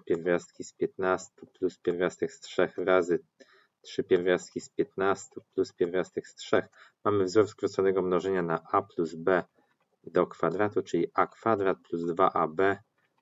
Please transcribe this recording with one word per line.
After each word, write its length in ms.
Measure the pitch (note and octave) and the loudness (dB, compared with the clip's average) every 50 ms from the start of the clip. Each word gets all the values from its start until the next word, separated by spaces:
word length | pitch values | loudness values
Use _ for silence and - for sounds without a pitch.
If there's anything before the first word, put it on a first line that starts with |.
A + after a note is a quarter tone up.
| - | 2
pierwiastki 580 | - F2+ E2 E2 F2+ F2 E2+ - - _ - F#2 | -2 -4 -2 0 0 0 0 -2 -6 _ -16 -16
z 100 | - - | -16 -10
piętnastu 760 | - - - - - F#2 F#2 F#2 - - - _ _ - - | -6 -6 -6 -4 -2 -2 -2 -2 -2 -4 -8 _ _ -20 -20
plus 300 | _ - F#2 F2+ - - | _ -4 -4 -4 -4 -4
pierwiastek 540 | - F2+ F2 F2 F2+ E2+ - - E2+ E2 | -4 -4 -2 0 -2 -2 -2 -4 -6 -6
z 80 | - - | -6 -8
trzech 380 | - - - - F2+ E2 - - | -18 -6 -2 0 0 0 0 -2
razy 420 | F2+ F#2 F#2 F#2 E2+ E2+ E2+ D#2+ - _ _ - - _ _ _ _ _ _ _ | 0 2 2 2 2 2 0 -2 -4 _ _ -20 -20 _ _ _ _ _ _ _
trzy 220 | - - - - F2+ | -20 -10 -8 -6 -2
pierwiastki 560 | - F#2+ F2 F2 F#2 F2+ F2 - - - E2+ | 0 0 2 2 2 0 0 0 -4 -10 -10
z 100 | - - | -10 -6
piętnastu 720 | _ - - - _ - F#2+ G2 F#2+ - - - - - - _ _ | _ -4 -4 -4 _ -2 0 0 0 -2 -4 -12 -18 -20 -20 _ _
plus 200 | - F#2 - - | -2 -2 -2 -2
pierwiastek 540 | - F2+ E2+ F2 F#2 E2+ - - E2 - - | -2 -2 -2 0 -2 -4 -4 -6 -10 -10 -10
z 80 | - | -12
trzech. 300 | - - - - F#2+ - - _ - - - _ _ - | -18 -6 -2 0 0 0 -2 _ -20 -20 -20 _ _ -2
Mamy 200 | G#2+ G#2 G2+ F#2+ | 0 0 0 0
wzór 240 | F#2 F2+ G#2+ G#2 F2+ | 2 4 4 4 2
skróconego 540 | - - G#2 F#2 - - F#2+ G2 F#2 F#2+ | 2 -4 -4 -4 0 0 2 2 2 2
mnożenia 400 | F2+ F2+ F#2 F2 D#2+ F#2+ G2 F#2 | 2 0 0 0 0 0 0 0
na 220 | E2+ E2+ E2 - - - | 0 -2 -2 -4 -4 -2
a 100 | - G2+ | 0 0
plus 340 | G2 - - - E2+ D#2+ E2 | 0 -2 -2 -4 -4 -4 -4
b 280 | D#2+ E2 F#2+ F#2 F2 - - _ _ _ _ _ _ _ _ _ _ _ | -4 0 0 2 2 0 -2 _ _ _ _ _ _ _ _ _ _ _
do 240 | - - F2 E2+ - | -4 0 0 0 0
kwadratu, 560 | - - - E2 E2+ F#2 G#2 G#2 - F#2+ F2+ | 0 -2 -2 -2 0 0 -2 -2 0 -2 -2
czyli 240 | - - E2+ E2+ E2 - | -2 -2 -2 -2 -2 -2
a 140 | - F2+ - | -2 -2 -2
kwadrat 500 | - - - - A2 G2+ G2 F#2+ F2+ - _ - | -4 -4 -2 0 0 2 2 0 -2 -2 _ -8
plus 160 | - E2+ E2+ | -6 -4 -4
dwa 280 | F2 E2 F2 F#2+ F#2 - | -2 0 2 2 2 2
a 140 | F2+ E2 D#2 | 2 0 -2
b 300 | D#2 D#2+ F#2+ G2 G2 G2+ - _ _ _ _ _ _ _ | 0 2 2 2 0 -2 -6 _ _ _ _ _ _ _